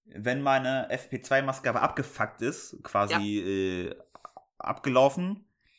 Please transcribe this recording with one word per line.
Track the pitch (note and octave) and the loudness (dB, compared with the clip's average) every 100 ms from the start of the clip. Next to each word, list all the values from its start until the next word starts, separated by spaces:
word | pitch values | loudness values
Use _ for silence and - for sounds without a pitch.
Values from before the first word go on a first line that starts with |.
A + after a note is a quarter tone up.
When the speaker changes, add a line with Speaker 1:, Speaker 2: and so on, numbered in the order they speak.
| _ | _
Speaker 1:
wenn | - A2+ C3+ | -6 -2 0
meine | C#3 C3+ C3 C3 - | 4 4 2 -2 -2
F | B2+ - | -6 -6
P | B2+ | -10
zwei | - C3+ | 0 2
Maske | C#3 C3+ B2+ | 2 -2 -2
aber | A#2 | 2
abgefuckt | B2+ - C3 - G#2+ - | 0 0 -6 -4 -6 -4
ist, | A#2 - - - | -4 -4 -10 -16
quasi, | - G2+ G2+ | -2 0 2
Speaker 2:
Ja. | G#2 G#2 G#2 F#2 G2 F#2+ F2+ F2 | 2 0 0 0 0 0 -2 -6
Speaker 1:
äh, | - - - - - _ - | -10 -18 -20 -20 -20 _ -8
abgelaufen, | - - C#3 B2+ C#3 - F3+ G3+ - _ _ | -6 -4 2 6 6 4 -4 -6 -12 _ _